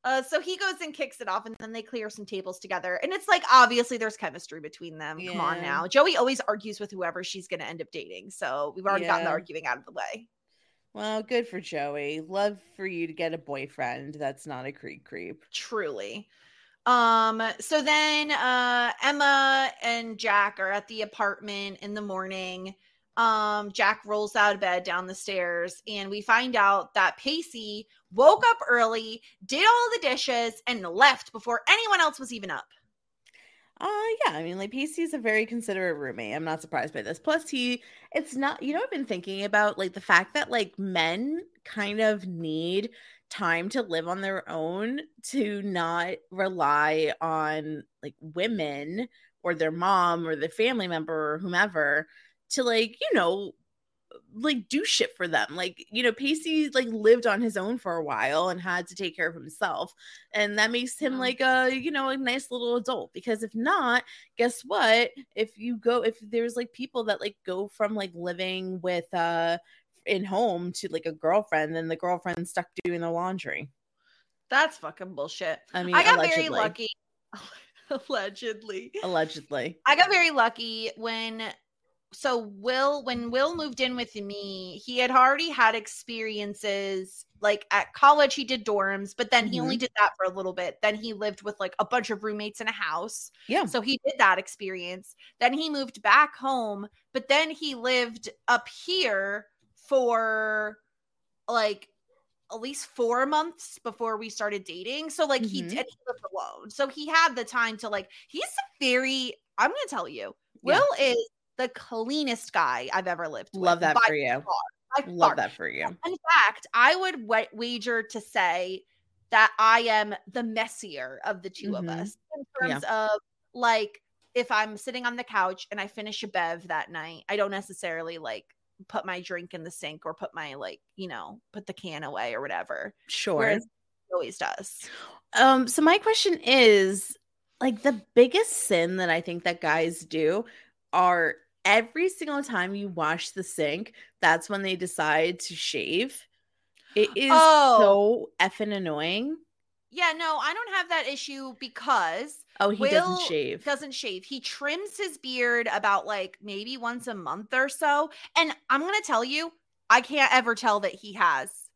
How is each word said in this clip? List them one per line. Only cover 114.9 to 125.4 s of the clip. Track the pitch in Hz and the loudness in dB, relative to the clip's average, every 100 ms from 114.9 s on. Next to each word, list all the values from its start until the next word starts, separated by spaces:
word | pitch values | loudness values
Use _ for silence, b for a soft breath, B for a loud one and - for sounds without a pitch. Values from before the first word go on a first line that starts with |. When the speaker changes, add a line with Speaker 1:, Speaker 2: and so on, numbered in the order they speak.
| 269 | -4
Speaker 1:
By | 185 | -2
Speaker 2:
Love | 175 190 | 4 4
Speaker 1:
far. | 147 | 4
Speaker 2:
that | 98 | -4
for | - 80 | -6 -8
you. | 65 78 | -6 -8
Speaker 1:
In | 180 330 370 320 | -6 -8 -6 4
fact, | 330 208 - - | 6 6 2 -4
I | 233 254 370 | 4 6 6
would | 370 330 214 | -2 -6 -2
wa-, | 220 220 | -2 -2
wager | 214 240 240 220 233 | -8 -6 -6 -2 -4
to | 220 226 | -4 -12
say | 208 226 180 175 185 185 _ _ _ _ _ | -4 0 0 0 -4 -8 _ _ _ _ _
that | 226 220 - | 6 6 6
I | 220 233 | 6 6
am | 233 214 214 202 - | 6 2 2 -6 -8
the | 247 | -6
messier | 233 220 226 - 202 143 127 135 | -4 -4 -6 -8 -12 -10 -10 -8
of | - 190 | -6 -6
the | 185 | -10
two | - 202 185 | -10 -8 -6
of | |
Speaker 2:
Mm-hmm. | 170 165 | -6 -8
Speaker 1:
us | 196 - _ 311 | -10 -12 _ -16
in | 269 269 254 | -12 -4 -2
terms | - | -2
Speaker 2:
Yeah. | - 220 214 | -2 -2 0
Speaker 1:
of, | 214 _ _ _ | -2 _ _ _
like, | 240 240 226 208 - _ _ _ | 0 2 2 -2 -10 _ _ _
if | 247 247 | -4 0
I'm | 220 214 208 | 0 0 -6
sitting | - 247 240 | -10 -6 -6
on | 240 | -6
the | |
couch | 233 214 | -4 0